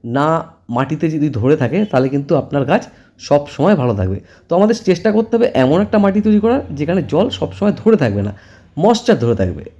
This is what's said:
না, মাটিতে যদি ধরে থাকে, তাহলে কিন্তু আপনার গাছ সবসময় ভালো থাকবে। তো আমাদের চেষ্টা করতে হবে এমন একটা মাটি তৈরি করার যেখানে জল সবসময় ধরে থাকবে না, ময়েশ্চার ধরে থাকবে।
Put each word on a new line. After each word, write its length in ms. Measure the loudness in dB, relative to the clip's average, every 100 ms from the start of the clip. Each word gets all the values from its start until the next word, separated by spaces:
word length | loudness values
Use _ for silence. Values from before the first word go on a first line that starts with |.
না, 400 | -4 -2 0 0 -4 _ -6
মাটিতে 420 | -4 -2 -2 -2
যদি 200 | -2 -2
ধরে 260 | 0 0 2
থাকে, 280 | 0 -2
তাহলে 240 | 0 0 0
কিন্তু 280 | -2 0 -2
আপনার 280 | 0 -4
গাছ 240 | 0 -2 -2 -20 _ _
সবসময় 580 | 0 0 0 -2 0 2
ভালো 180 | 0
থাকবে। 260 | 0 -2 -4 -10 -20 _
তো 80 | 0
আমাদের 200 | 2 0
চেষ্টা 280 | 0 0 0
করতে 240 | 0 0 0
হবে 140 | 0
এমন 260 | 2 2 2
একটা 180 | 2 2
মাটি 220 | 2 2
তৈরি 200 | 2 2
করার 200 | 2 0 -4
যেখানে 280 | -6 -2 -2 0
জল 220 | 0 0
সবসময় 420 | -2 -8 -2 -2 0
ধরে 120 | 2 2
থাকবে 260 | 2 0
না, 120 | -4 -8 -20 -20 _ 0
ময়েশ্চার 400 | 2 2 2 0
ধরে 160 | 0
থাকবে। 300 | 0 -2 -4 -14